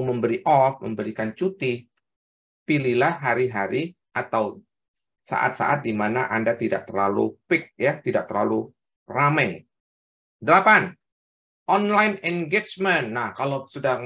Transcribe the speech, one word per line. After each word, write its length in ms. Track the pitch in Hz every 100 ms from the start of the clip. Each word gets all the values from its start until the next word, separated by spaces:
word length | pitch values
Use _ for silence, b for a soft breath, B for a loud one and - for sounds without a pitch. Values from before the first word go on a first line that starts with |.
memberi 400 | 127 120 113 117
off, 400 | 165 143 135 135
memberikan 480 | 113 107 107 107 110
cuti, 560 | - 185 190 127 120 - _ _ _ _ _ _ _ -
pilihlah 480 | 151 131 120 147 165
hari-hari 800 | 135 120 123 107 98 123 165 - _
atau 520 | 127 - 113 104 - - _ _ _ _ _ -
saat-saat 560 | - 127 - - 143
di 80 | 120
mana 400 | 107 107 120 135
Anda 240 | 113 110
tidak 320 | - 110 98 -
terlalu 480 | 98 98 104 110 - _
peak, 240 | 165 -
ya, 240 | - 127 151
tidak 320 | 127 107 -
terlalu 400 | 101 107 110 110 _ _ _ -
ramai. 560 | 113 143 151 117 80 - _ _ _ _ _ _ _
Delapan, 560 | 113 180 196 208 - - _ _ _ _ _ _ -
online 560 | 190 208 208 214 202
engagement. 880 | 170 175 160 196 208 - 190 165 117
Nah, 240 | 117 110
kalau 320 | - 139 139 -
sudah 320 | 143 135 123